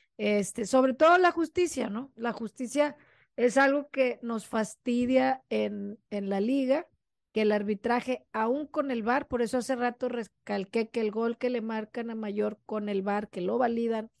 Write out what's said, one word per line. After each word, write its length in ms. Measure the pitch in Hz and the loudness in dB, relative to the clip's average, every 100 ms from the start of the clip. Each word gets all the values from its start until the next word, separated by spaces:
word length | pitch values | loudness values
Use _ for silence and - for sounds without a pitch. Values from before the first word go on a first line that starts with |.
| _ - | _ -4
este, 500 | 208 208 196 - 202 | 0 0 0 -4 0
sobre 280 | 262 262 | 4 4
todo 240 | 254 311 359 | 6 8 8
la 140 | 359 | 6
justicia, 580 | 339 320 - 349 269 - | 4 -2 0 0 0 -4
¿no? 220 | 208 269 | -6 -10
La 180 | - 233 | -6 -6
justicia 640 | - 220 - 247 294 294 - _ _ _ - | -4 -8 -8 -6 0 0 -2 _ _ _ 0
es 200 | 247 262 | 2 6
algo 320 | 277 285 285 | 4 4 -2
que 300 | - 254 - | 0 0 0
nos 240 | 233 226 - | -6 -6 -4
fastidia 960 | 226 214 - - 240 247 254 262 262 - | -2 -2 -4 -2 0 2 4 4 0 -2
en, 500 | 220 208 208 202 208 _ | -2 -2 -4 -10 -12 _
en 180 | 202 196 | -6 -4
la 120 | 196 | -2
liga, 460 | 220 277 254 285 - _ _ _ _ | 0 0 2 0 -2 _ _ _ _
que 100 | 220 | 0
el 80 | 214 | 2
arbitraje, 720 | 208 202 202 220 240 254 247 - | 2 0 -4 0 -2 -2 -6 -6
aún 360 | 220 226 277 294 | -4 0 -2 -2
con 240 | 302 285 | -4 -2
el 100 | 240 | -2
var, 240 | 214 269 - | 0 0 -2
por 160 | 247 | -2
eso 160 | 233 254 | 0 -2
hace 160 | 233 | -2
rato 340 | 247 240 240 247 | -2 -2 -2 -4
recalqué 800 | 240 214 _ - 202 190 226 220 | -4 -8 _ -6 -6 -2 -2 -2
que 100 | 240 | -2
el 100 | 220 | -2
gol 260 | 214 233 233 | -2 -2 -2
que 140 | 247 | -2
le 100 | 247 | -2
marcan 500 | 220 220 214 254 233 | -4 -6 -6 -8 -8
a 40 | |
Mayor 460 | 220 214 208 208 214 | -6 -6 -2 -4 -4
con 240 | - 220 208 | -8 -6 -2
el 140 | 196 | -2
var, 260 | 196 202 214 | -2 -2 -4
que 120 | 185 | -6
lo 180 | 180 240 | -2 0
validan, 520 | 240 233 233 226 220 _ | 0 0 -2 -4 -6 _